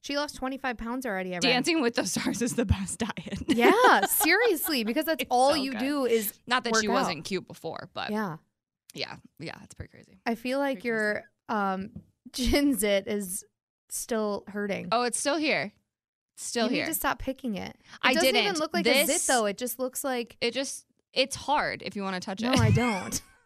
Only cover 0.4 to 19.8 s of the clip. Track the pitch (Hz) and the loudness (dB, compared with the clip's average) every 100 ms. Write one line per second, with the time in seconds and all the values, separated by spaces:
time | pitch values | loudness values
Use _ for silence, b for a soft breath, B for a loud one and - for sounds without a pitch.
0.4 | 254 269 262 226 226 254 262 190 185 180 | -8 -6 -6 -6 -6 -6 -4 -4 -4 -2
1.4 | 254 247 269 320 240 240 220 - - 202 | 2 2 2 2 2 0 -2 -2 -2 -2
2.4 | 240 - 202 190 196 - 214 - - 196 | -2 -2 0 0 -2 -4 -6 -6 -10 -10
3.4 | - 247 240 392 494 262 381 - 403 370 | -2 4 6 8 8 8 4 2 4 4
4.4 | 480 330 - 294 214 240 311 320 269 247 | 4 2 0 -2 0 0 0 -2 0 4
5.4 | 262 311 269 247 262 294 254 226 208 - | 4 4 0 -2 -2 0 2 2 0 -8
6.4 | - 247 240 220 220 240 262 156 - 185 | -2 0 2 0 2 2 0 -2 -4 -6
7.4 | - - 170 - - - 92 208 208 160 | -6 -12 -10 -10 -10 -8 -6 -4 -4 -8
8.4 | _ _ _ _ _ - 135 - - _ | _ _ _ _ _ -10 -10 -10 -20 _
9.4 | 165 - - - - - - 190 - 233 | -14 -14 -18 -18 -18 -18 -20 -10 -6 -4
10.4 | 247 262 277 269 247 226 214 208 - _ | -4 -2 -2 -4 -4 -2 -2 -4 -8 _
11.4 | _ 220 196 190 190 - - _ - - | _ -2 0 -2 -6 -12 -20 _ -14 -4
12.4 | 240 285 285 240 214 202 196 208 196 180 | 2 4 4 2 2 2 0 -4 -4 -8
13.4 | - _ _ _ _ - - 226 208 202 | -12 _ _ _ _ -12 -4 -2 -2 -4
14.4 | - 202 202 180 180 226 240 233 285 320 | -6 -6 -4 -4 0 0 0 0 0 0
15.4 | 302 185 143 - _ _ _ _ _ - | 2 0 -2 -8 _ _ _ _ _ -14
16.4 | - 240 220 208 120 320 285 - - 262 | -8 -2 0 0 -2 -2 -2 -2 -4 -6
17.4 | 254 196 190 - B B - 262 262 - | -6 -6 -8 -14 B B 2 4 4 4
18.4 | - 349 311 - 196 254 285 320 - 262 | 2 0 -2 0 2 4 4 2 2 2
19.4 | 214 196 247 - | 2 -2 -6 -4